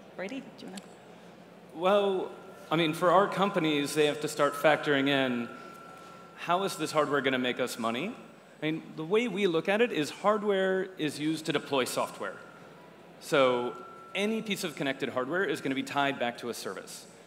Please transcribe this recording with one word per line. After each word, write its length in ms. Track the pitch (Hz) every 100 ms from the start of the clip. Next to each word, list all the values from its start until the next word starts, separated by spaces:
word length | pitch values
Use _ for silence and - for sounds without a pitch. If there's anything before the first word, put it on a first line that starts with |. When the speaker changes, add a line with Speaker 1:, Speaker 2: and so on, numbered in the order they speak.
| - -
Speaker 1:
Brady, 280 | 190 269 - -
do 60 | -
you 60 |
wanna? 120 | 190 - - - - - - - - -
Speaker 2:
Well, 580 | 156 180 202 202 190 143 - - - -
I 60 | 160
mean, 180 | 165
for 180 | 160 180
our 180 | 170 196
companies, 680 | - 202 196 156 147 143 151
they 120 | 147
have 120 | 139
to 80 | 151
start 280 | - 143 -
factoring 520 | 160 147 151 139 135
in, 400 | 139 131 120 117 - - - - - - - - -
how 280 | - 175
is 120 | 190 -
this 160 | 151
hardware 300 | 151 143 143
gonna 180 | 135 131
make 220 | 127 120
us 180 | 123 -
money? 340 | 113 117 185 262 - - - -
I 40 | 151
mean, 180 | 160 - 151
the 80 | 160
way 240 | 214 247
we 180 | 185 196
look 220 | 160 165
at 100 | 208
it 140 | 240
is 160 | - 143
hardware 800 | - 202 214 208 196 190 190 185 -
is 200 | 151 131
used 280 | 151 160 160
to 80 |
deploy 320 | 143 - 139 123
software. 500 | - 110 - 101 90 - - - - - - - -
So 520 | - 156 131 123 120 110 - - -
any 280 | 180 208 220
piece 220 | 220 196
of 120 | 180 143
connected 340 | 143 135 131
hardware 340 | 113 127 175
is 180 | 190 151
gonna 140 | 139 135
be 80 |
tied 360 | 131 143 139 127
back 180 | 120 120
to 100 | 123
a 40 |
service. 520 | 110 110 92 - - - -